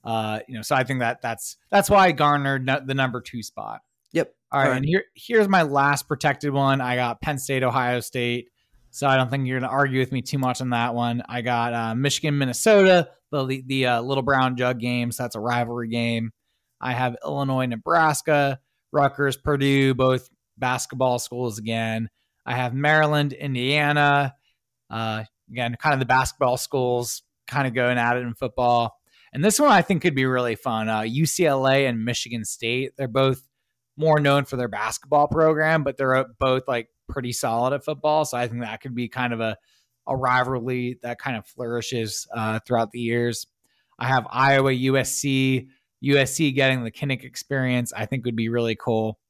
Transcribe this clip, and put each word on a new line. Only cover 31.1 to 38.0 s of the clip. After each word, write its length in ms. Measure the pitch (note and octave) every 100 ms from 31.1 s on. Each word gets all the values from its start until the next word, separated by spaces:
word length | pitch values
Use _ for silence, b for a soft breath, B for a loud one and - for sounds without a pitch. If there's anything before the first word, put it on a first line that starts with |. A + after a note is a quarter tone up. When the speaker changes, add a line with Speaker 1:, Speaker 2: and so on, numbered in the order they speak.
| B2+ D#3
Speaker 1:
C 200 | - E3
L 220 | C3+ C3+
A 180 | C#3 C3+
and 200 | A#2 A2+
Michigan 400 | A#2 A#2 A#2+ G#2+
State. 500 | - A#2 B2 C3 -
They're 140 | C3
both 340 | B2 C3+ C3 _ _ _ _ _ -
more 240 | D#3 D3+
known 240 | C#3+ C#3 C3+
for 100 | B2+
their 140 | A#2+
basketball 580 | G2+ A2 - C#3 D3 D3
program, 560 | D#3+ D#3+ D#3 D#3 D#3+
but 140 | C#3 C3
they're, 180 | C3+ C3
uh, 80 | C3 -
both, 260 | C3+ C3 B2+
like, 200 | A#2+ A2+ _ -
pretty 240 | C#3+ B2
solid 400 | A#2+ B2+ A#2 B2+
at 100 | C#3
football. 400 | - D3